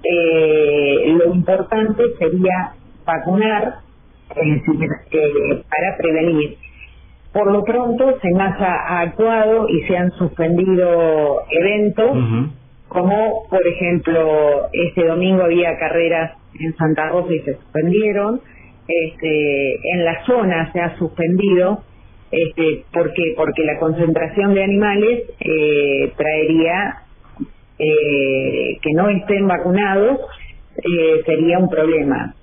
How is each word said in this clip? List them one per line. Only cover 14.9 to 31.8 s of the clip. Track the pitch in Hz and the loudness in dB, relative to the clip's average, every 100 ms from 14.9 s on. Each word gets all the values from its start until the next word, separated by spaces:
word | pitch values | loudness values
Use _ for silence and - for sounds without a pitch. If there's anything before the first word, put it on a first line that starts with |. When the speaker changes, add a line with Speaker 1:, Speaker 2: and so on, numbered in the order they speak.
| 180 165 | 0 0
Speaker 1:
domingo | 170 185 190 | 2 2 2
había | 170 175 170 165 | 4 2 0 -2
carreras | 160 170 165 165 165 - - - | -2 0 0 0 -4 -10 -20 -8
en | 160 160 | -8 -2
Santa | 160 156 156 | -2 0 -2
Rosa | 180 175 | -2 -2
y | 160 | -4
se | 147 | -4
suspendieron. | 131 - 156 170 202 214 202 202 247 - - - - - | -10 -6 -2 0 2 0 0 -2 -4 -8 -20 -20 -20 -4
Este, | 170 160 - 160 151 147 139 139 - - | -4 -4 -6 -2 0 0 0 -2 -4 -4
en | 180 | -2
la | 165 165 - | -2 -2 0
zona | 247 196 165 165 | 0 2 -2 -4
se | 175 | -4
ha | 175 - | -4 -4
suspendido, | 160 - 165 185 202 180 180 208 - - - - - | -8 -2 0 2 2 2 2 -2 -8 -20 -20 -20 -6
este, | 160 160 - 160 147 - | -4 -2 0 -2 -2 -6
¿por | 170 156 | -2 -2
qué? | - 165 160 | -2 -4 -2
Porque | 156 160 | -2 -2
la | 156 147 | -2 -2
concentración | 160 160 165 160 160 208 196 | -2 0 0 0 -2 0 2
de | 196 | 2
animales, | 190 202 208 202 214 240 - - | 2 2 2 2 2 0 -6 -10
eh, | - 156 151 147 143 139 139 - | -4 0 2 2 2 0 -2 -2
traería, | 151 156 156 160 165 175 202 - - - - - - - - - | -2 0 2 2 2 0 -4 -8 -20 -20 -20 -14 -14 -14 -20 -4
eh, | 156 151 147 143 135 135 135 127 127 - | 0 2 2 0 0 0 -2 -2 -4 -4
que | 151 | 0
no | 156 202 | 2 2
estén | 196 190 202 196 | 0 0 0 2
vacunados, | 175 180 190 202 196 220 269 - - - - - - | 0 2 2 2 2 2 0 -6 -14 -18 -20 -14 -8
eh, | - 175 160 156 - | -2 0 2 2 2
sería | 160 165 175 | 0 2 2
un | 185 | 2
problema. | 156 | 2